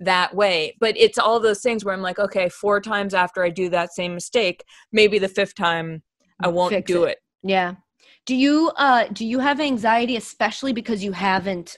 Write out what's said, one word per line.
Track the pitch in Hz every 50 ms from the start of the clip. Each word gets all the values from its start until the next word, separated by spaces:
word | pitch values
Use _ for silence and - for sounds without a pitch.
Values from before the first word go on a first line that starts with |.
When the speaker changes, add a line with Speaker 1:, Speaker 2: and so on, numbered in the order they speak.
Speaker 1:
that | 180 185 185 180 180 - -
way?" | 185 208 202 180 165 156 147 - -
But | 226 220 214
it's | - 226 214 - -
all | - 214 226 233
those | 220 220 208 202
things | - 247 233 220 196
where | 196 190
I'm | 190 190
like, | 180 180 -
"Okay, | 202 196 - 196 185 180
four | - - - 208 202 202
times | 196 220 214 202 202 196 185
after | 185 180 180 - 190 180
I | 175
do | 170 185 185 180
that | 170 175 170 175 -
same | - 180 175 175
mistake, | 175 - - - 247 220 180 175 - - _ - - - _ -
maybe | 220 214 208 196 202
the | 185 190
fifth | 190 - 196 190 -
time | - 190 170 170 165 165 165 160 160 - _ _ _ _ _ _ - 180
I | 180
won't | 170 175 180 180 208
Speaker 2:
Fix | 185 - -
Speaker 1:
do | 180 175 170
Speaker 2:
it. | 143 -
Speaker 1:
it." | - _ _ _ _ -
Speaker 2:
Yeah. | 190 196 190 180 175 185 - _ _ _ _ _ _ _ _ -
Do | - 262
you, | 254 269 285 294 302 320 330 -
uh, | - 285 277 254 240 220 - 202
do | - 226
you | 220 240 262
have | 254 285 285 269
anxiety, | 311 285 262 226 202 226 226 233 233 240 254
especially | 226 - - - - 220 214 220 - - 269 254
because | 233 220 - 226 196 196
you | 202 190
haven't, | 175 190 196 190 190 180 196 190 175 170 - -